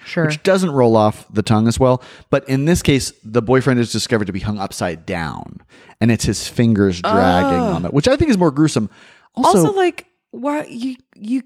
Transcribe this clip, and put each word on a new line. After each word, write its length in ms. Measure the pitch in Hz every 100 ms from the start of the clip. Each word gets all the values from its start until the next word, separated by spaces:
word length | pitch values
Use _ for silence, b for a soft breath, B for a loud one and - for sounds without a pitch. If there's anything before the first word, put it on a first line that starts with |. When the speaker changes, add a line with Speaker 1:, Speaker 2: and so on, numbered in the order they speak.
Speaker 1:
Sure. 220 | - 175 156
Speaker 2:
which 160 | 151
doesn't 280 | - 185 185
roll 260 | 139 120 110
off 280 | 107 - -
the 100 | 101
tongue 240 | 101 107 113
as 140 | 110
well. 220 | 127 127 B B B
But 160 | 139 -
in 180 | 135 151
this 160 | 175
case, 280 | - 135 - _
the 160 | 110 110
boyfriend 380 | 110 131 135 123
is 100 | 113
discovered 360 | 110 - 117 95
to 60 |
be 60 | 92
hung 180 | 107 104
upside 480 | 98 - 92 80 82
down, 540 | 87 78 50 50 - _ B B B
and 100 | 113
it's 120 | 107 -
his 200 | 101 -
fingers 540 | - 117 101 98 87
dragging 580 | - 95 92 90 90 -
Speaker 1:
Ugh. 140 | -
Speaker 2:
on 100 | 170 87
it, 80 |
which 120 | 143 247
I 100 | 277
think 140 | 320
is 60 | 196
more 120 | 165
gruesome. 380 | 135 156 123 104 b b b b
Also, 240 | 233 302 381
Speaker 1:
Also, 120 | -
like, 320 | 392 359 - - _ _
why 320 | 233 277 302 -
you, 260 | 233 262 254 _ _
you, 260 | 214 262